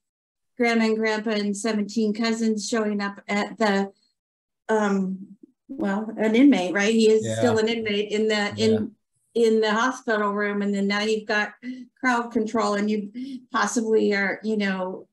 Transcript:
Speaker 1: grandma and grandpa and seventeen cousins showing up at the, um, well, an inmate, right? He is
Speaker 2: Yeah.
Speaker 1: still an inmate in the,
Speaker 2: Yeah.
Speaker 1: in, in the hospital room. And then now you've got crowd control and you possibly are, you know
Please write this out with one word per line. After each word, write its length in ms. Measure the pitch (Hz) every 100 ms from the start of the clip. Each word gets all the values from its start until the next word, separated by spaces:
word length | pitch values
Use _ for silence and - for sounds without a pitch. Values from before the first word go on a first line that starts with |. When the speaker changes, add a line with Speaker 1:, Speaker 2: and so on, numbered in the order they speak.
| _ _ _ _ _ -
Speaker 1:
grandma 260 | 233 226
and 140 | 220 220
grandpa 340 | 220 214 220
and 240 | 208 208 196
seventeen 580 | 226 214 202 233 214
cousins 540 | 208 226 226 226 214 202
showing 320 | 233 214 208
up 200 | 202 202 -
at 280 | 202 202 196
the, 320 | 220 196 196 - _ _ _ _ _ _ -
um, 720 | 220 208 196 185 190 - - - _ -
well, 420 | 269 202 196 220 226
an 180 | 220 220
inmate, 380 | 285 196 180
right? 200 | 185 202
He 160 | 226 220
is 160 | 220 220
Speaker 2:
Yeah. 100 | 220
Speaker 1:
still 220 | 240 220
an 120 | 220
inmate 420 | 226 220 202 208
in 160 | 208 220
the, 260 | 214 208 208
Speaker 2:
Yeah. 80 | 220
Speaker 1:
in, 260 | 220 208 - _ _ _
in 280 | 233 226 220
the 100 | 220
hospital 600 | 214 254 262 - 214 208
room. 280 | 202 208 202
And 140 | 202 202
then 120 | 196
now 120 | 208
you've 260 | 214 214 202
got 280 | 208 208 - 247 254 247 _
crowd 360 | 254 233 233
control 400 | 233 214 233 208
and 180 | 208 208
you 220 | 214 202 247 269 262 -
possibly 580 | - 208 247 220 220 208
are, 280 | 202 196 -
you 140 | 214 214
know 500 | 196 190 185 - -